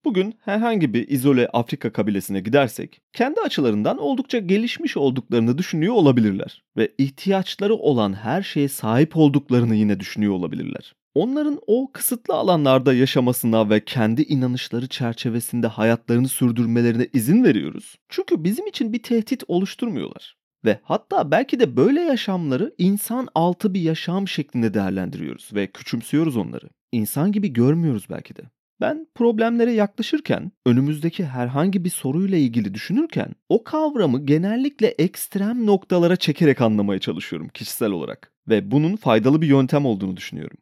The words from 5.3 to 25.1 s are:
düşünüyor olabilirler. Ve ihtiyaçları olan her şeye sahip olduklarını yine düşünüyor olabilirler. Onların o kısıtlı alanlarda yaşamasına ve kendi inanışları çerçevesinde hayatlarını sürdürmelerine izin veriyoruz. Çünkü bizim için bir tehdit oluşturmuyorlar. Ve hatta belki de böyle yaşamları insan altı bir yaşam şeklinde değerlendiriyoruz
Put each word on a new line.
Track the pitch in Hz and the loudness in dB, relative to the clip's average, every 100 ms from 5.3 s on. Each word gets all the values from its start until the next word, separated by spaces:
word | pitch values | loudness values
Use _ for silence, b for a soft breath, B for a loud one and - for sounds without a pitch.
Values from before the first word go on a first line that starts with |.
| 120 113 135 | 0 2 0
düşünüyor | 185 165 170 | -2 -2 2
olabilirler. | 240 151 123 107 95 - - _ - | 4 6 6 2 0 -6 -14 _ -2
Ve | 113 - | -2 0
ihtiyaçları | 135 - 190 190 185 - 196 | -4 -2 -2 -2 -2 -4 -2
olan | 226 - 123 104 | 0 2 2 0
her | 98 107 165 | -2 -4 -4
şeye | 196 156 143 | -2 -2 -2
sahip | - 110 117 160 165 | -2 0 2 2 4
olduklarını | 151 139 - 123 117 | 4 4 2 2 4
yine | 110 107 98 | 2 2 0
düşünüyor | 95 - 104 | -4 -2 0
olabilirler. | 92 85 87 82 - - _ _ | 0 -4 -6 -8 -10 -16 _ _
Onların | 143 220 285 302 294 - | -2 0 -2 -2 -4 0
o | 226 269 | 0 0
kısıtlı | - - 240 - | -6 -6 -4 -2
alanlarda | 170 208 170 143 131 131 | 0 2 4 4 4 4
yaşamasına | 127 131 139 123 120 117 113 107 | 4 4 2 0 0 2 2 4
ve | 107 | 2
kendi | - 127 110 113 | 0 0 0 0
inanışları | 156 139 127 127 - 120 131 | 0 0 0 -4 -6 -6 -6
çerçevesinde | - 120 117 117 117 - 120 113 | -6 -6 -4 -4 -4 -4 -2 -2
hayatlarını | 107 110 113 - 120 131 | 0 0 0 0 0 0
sürdürmelerine | - 123 117 113 117 120 117 - | 0 0 2 0 2 2 2 0
izin | 127 110 214 | -2 2 4
veriyoruz. | 233 107 73 - - - _ | 4 2 -2 -10 -18 -20 _
Çünkü | - 381 339 | -6 -2 -2
bizim | 165 247 415 | 0 -4 -8
için | - 233 | -6 -6
bir | 233 | -6
tehdit | - 233 220 254 - | -2 -2 -2 -8 -2
oluşturmuyorlar. | 175 190 - 240 143 69 - - _ _ _ | -2 -2 -4 -6 -6 -8 -12 -20 _ _ _
Ve | - 98 | -2 -2
hatta | - 180 _ 381 151 | -2 -4 _ -2 2
belki | 165 269 247 | 0 0 0
de | 196 120 | 2 4
böyle | 180 285 | 4 4
yaşamları | 339 247 - 185 156 131 247 - | 0 -2 -2 -4 -2 -2 -4 0
insan | 180 208 - 240 247 | 0 0 -4 -6 -4
altı | 156 175 175 214 | 0 0 0 -2
bir | 185 | 0
yaşam | 160 160 - 185 196 | 0 -2 -4 -4 -4
şeklinde | - - 123 113 | -6 -4 0 0
değerlendiriyoruz | 101 98 95 90 | 0 -2 -2 -4